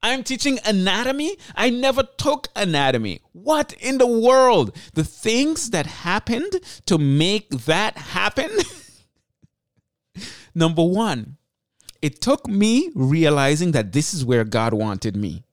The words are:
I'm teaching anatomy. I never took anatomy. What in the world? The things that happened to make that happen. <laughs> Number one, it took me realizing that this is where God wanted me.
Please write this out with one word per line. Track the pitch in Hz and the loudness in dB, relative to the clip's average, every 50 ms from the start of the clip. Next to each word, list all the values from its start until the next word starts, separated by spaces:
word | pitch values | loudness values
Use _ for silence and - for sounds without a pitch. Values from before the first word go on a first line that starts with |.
| - | -2
I'm | 220 254 269 233 | -2 -2 -2 -4
teaching | - 262 240 - 285 269 233 - | -6 -6 -2 -2 -2 -2 -2 -2
anatomy. | 208 214 190 185 190 185 202 240 254 269 277 294 330 403 - - - - | 0 0 2 2 2 0 0 0 -2 -2 -2 -4 -4 -6 -8 -14 -16 -6
I | - 202 254 | -2 0 0
never | 240 247 254 269 262 254 262 | 0 0 0 0 0 0 -2
took | - _ - - 302 294 277 - - _ | -4 _ -6 -2 -2 -2 -2 -4 -12 _
anatomy. | - 202 190 156 143 139 135 131 120 110 104 87 - _ _ _ | -4 -2 0 2 2 2 2 2 0 -2 -4 -6 -10 _ _ _
What | - 190 262 311 302 294 - - | -10 -2 0 0 0 0 -4 -6
in | - - 247 262 262 | -10 -6 -4 0 0
the | 254 | 2
world? | 247 240 226 220 240 262 262 262 254 240 185 131 101 - - - - - | 2 2 2 4 6 6 6 6 6 6 4 2 0 -4 -14 -20 -10 -4
The | - 156 | -4 -4
things | - - - - 220 220 240 277 302 320 311 - 233 | -4 -6 -6 -4 0 0 2 2 0 0 -4 -4 -4
that | 220 170 143 | -2 -4 -4
happened | 156 - - - 170 180 208 - - 240 233 311 415 381 370 - - - - _ | -4 -8 -10 -6 -4 -4 -4 -2 -4 -4 -4 -4 -4 -6 -8 -8 -8 -20 -14 _
to | - 190 160 | 0 2 2
make | 147 139 139 147 156 180 202 214 208 _ | 4 2 2 2 2 2 0 -2 -2 _
that | - 131 117 - 156 175 208 214 - | -8 -8 -2 0 0 0 0 -2 -4
happen. | - 147 - - 180 190 208 - - 269 440 440 415 349 - - - - - _ _ _ _ _ _ _ _ _ _ _ _ _ | -8 -14 -6 -4 -2 -2 -2 -2 -2 -4 -2 -2 -2 -2 -2 -6 -20 -20 -20 _ _ _ _ _ _ _ _ _ _ _ _ _
<laughs> | _ _ _ _ _ _ _ _ _ _ _ _ - - - - - - _ _ | _ _ _ _ _ _ _ _ _ _ _ _ -16 -16 -16 -18 -20 -20 _ _
Number | 170 160 160 165 156 170 | 0 0 2 4 2 2
one, | 175 180 202 226 214 156 123 110 - 135 _ _ _ _ _ _ _ _ _ _ - - _ | 2 2 0 0 0 -2 -4 -6 -12 -16 _ _ _ _ _ _ _ _ _ _ -20 -16 _
it | - 151 - - | -6 -6 -4 -4
took | - 226 277 - - - | 0 0 0 0 0 -2
me | 208 196 208 220 226 254 339 370 311 | 0 2 4 4 4 2 2 0 -2
realizing | 202 131 131 147 165 160 151 147 143 139 135 147 156 175 180 160 | -2 0 2 2 4 4 4 4 4 2 2 2 2 0 0 2
that | 135 110 98 85 | 0 0 0 -2
this | 143 147 - - | -2 -2 -2 -4
is | 175 131 | -4 -2
where | 120 127 120 113 | 2 2 2 2
God | 110 107 120 113 117 107 | 2 0 0 0 0 0
wanted | 104 107 107 101 95 - 110 95 | -2 -2 -2 -4 -4 -6 -4 -4
me. | 101 104 92 78 87 - _ | -4 -4 -4 -6 -10 -14 _